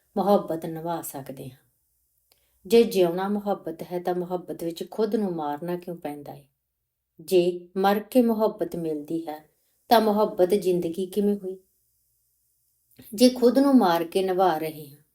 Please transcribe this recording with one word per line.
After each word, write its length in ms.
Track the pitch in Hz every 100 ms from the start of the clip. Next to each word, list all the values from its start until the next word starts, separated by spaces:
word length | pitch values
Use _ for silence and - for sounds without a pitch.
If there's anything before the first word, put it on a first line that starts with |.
| _ 208
ਮੁਹੱਬਤ 500 | 190 202 202 160 165
ਨਿਭਾ 360 | 160 165 165
ਸਕਦੇ 460 | - 143 135 - 139
ਹਾਂ? 80 | - _ _ _ _ _ _ _ _ _ _ 185
ਜੇ 160 | 233
ਜਿਉਣਾ 460 | 233 190 175 175 196
ਮੁਹੱਬਤ 540 | 208 202 190 - 165
ਹੈ 200 | 175 180
ਤਾਂ 120 | 175
ਮੁਹੱਬਤ 500 | 180 175 180 - 151
ਵਿੱਚ 260 | 170 165 180
ਖੁਦ 260 | - 220 226
ਨੂੰ 160 | 202
ਮਾਰਨਾ 440 | 165 147 147 175 180
ਕਿਉਂ 200 | 175 170
ਪੈਂਦਾ 380 | 147 147 143
ਹੈ? 140 | 143 _ _ _ _ _ _ _ _
ਜੇ 480 | 160 185 175 180 - 196
ਮਰ 240 | 196 202
ਕੇ 220 | 208 254
ਮੁਹੱਬਤ 540 | 233 214 214 208 165 175
ਮਿਲਦੀ 520 | 165 156 147 165 165
ਹੈ 200 | 151 - _ _ _ _
ਤਾਂ 120 | 233
ਮੁਹੱਬਤ 540 | 220 208 214 - 180
ਜ਼ਿੰਦਗੀ 520 | 208 180 175 165 165 185
ਕਿਵੇਂ 320 | 202 202 202
ਹੋਈ? 180 | 190 190 _ _ _ _ _ _ _ _ _ _ _ _ _ _ -
ਜੇ 140 | 202 247
ਖੁਦ 300 | 247 233 254
ਨੂੰ 160 | 277
ਮਾਰ 300 | 262 196 170
ਕੇ 180 | 170 196
ਨਿਭਾ 360 | 190 180 185 156
ਰਹੇ 300 | 160 151 147
ਹਾਂ 80 | 139 _